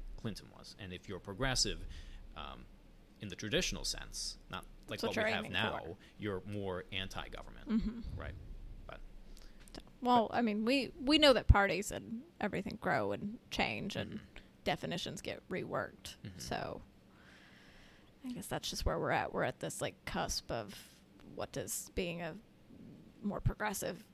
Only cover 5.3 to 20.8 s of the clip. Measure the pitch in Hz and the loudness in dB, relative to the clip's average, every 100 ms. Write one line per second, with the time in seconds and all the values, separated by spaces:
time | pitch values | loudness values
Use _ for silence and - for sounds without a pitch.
5.3 | 98 - 92 107 71 - - - - 104 | 2 2 2 2 0 -4 -10 -12 -6 -2
6.3 | 92 101 104 98 90 - 95 95 92 65 | -2 -2 -4 -2 -4 -4 -4 -4 -4 -8
7.3 | - 64 62 - 220 220 226 - - 73 | -10 -12 -12 0 2 2 -4 -6 -6 -6
8.3 | - - - - - - - - - - | -8 -10 -10 -10 -12 -12 -12 -12 -14 -14
9.3 | - - - - - - - 247 247 214 | -14 -14 -16 -16 -16 -16 -4 6 6 6
10.3 | - 233 208 220 277 247 - 262 311 294 | 2 2 2 4 4 2 -2 6 10 10
11.3 | 226 - 208 196 185 208 - 202 233 - | 10 12 12 12 4 0 -4 -4 -8 -8
12.3 | - 208 180 208 208 190 139 101 101 208 | -2 0 0 -4 -2 2 4 4 0 -2
13.3 | 226 - - - 104 196 - - - - | -6 -8 0 0 0 -4 -4 -4 -6 -12
14.3 | - - - - - 143 175 - - - | -18 -20 -4 -2 0 -2 -4 -4 -6 -6
15.3 | - - 180 - - - - - - 104 | -8 -6 -6 -2 -2 -4 -8 -16 -12 -12
16.3 | 92 - - - - - - - - - | -10 -6 -4 -4 -8 -12 -20 -20 -20 -20
17.3 | - - - - - - - - - 262 | -20 -20 -20 -20 -20 -20 -20 -20 -12 -8
18.3 | 240 - - - - - - 127 139 82 | -6 -4 -4 -2 0 2 2 2 2 2
19.3 | - 120 - - - 123 - - 175 165 | 0 0 0 -6 -4 -6 -6 -6 -2 0
20.3 | - - 120 104 - | -2 -2 -4 -4 -10